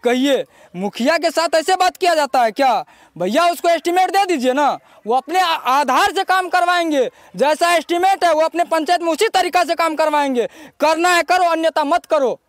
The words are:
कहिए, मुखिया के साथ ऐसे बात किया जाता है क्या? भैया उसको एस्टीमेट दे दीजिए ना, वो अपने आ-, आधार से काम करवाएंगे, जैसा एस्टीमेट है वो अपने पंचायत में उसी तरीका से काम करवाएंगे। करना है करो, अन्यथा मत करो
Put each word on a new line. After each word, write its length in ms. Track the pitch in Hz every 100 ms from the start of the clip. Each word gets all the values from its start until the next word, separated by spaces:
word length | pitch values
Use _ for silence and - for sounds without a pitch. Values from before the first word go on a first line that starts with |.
कहिए, 400 | 247 247 277 254 151 _ - 175
मुखिया 420 | 196 - 254 330
के 120 | 330
साथ 180 | 320 330
ऐसे 220 | 320 320 381
बात 200 | 359 359
किया 180 | 359
जाता 280 | 320 277 262
है 80 | 226
क्या? 340 | 208 269 208 151 - _ -
भैया 280 | 180 254 339
उसको 220 | 349 349
एस्टीमेट 420 | 330 330 349 370
दे 160 | 381 392
दीजिए 260 | 330 254
ना, 260 | 262 285 160 _ - 202
वो 80 |
अपने 260 | 254 262 359
आ-, 140 | 359
आधार 580 | 320 247 269 277 269 403
से 120 | 349
काम 240 | 381 370 370
करवाएंगे, 640 | 370 349 349 330 294 220 _ - 180
जैसा 380 | 269 302 339
एस्टीमेट 500 | 339 - 349 370 392
है 100 | 349
वो 60 | 311
अपने 240 | 320 320
पंचायत 380 | 349 320 302 349
में 100 | 339
उसी 160 | 311 440
तरीका 360 | 381 359 349
से 100 | 320
काम 200 | 330 330
करवाएंगे। 540 | 311 311 294 285 247 208 - 302 _
करना 280 | 302 320 349
है 140 | 349
करो, 220 | 330 359
अन्यथा 400 | 349 320 320 311
मत 220 | 285 349 -
करो 340 | 311 254 170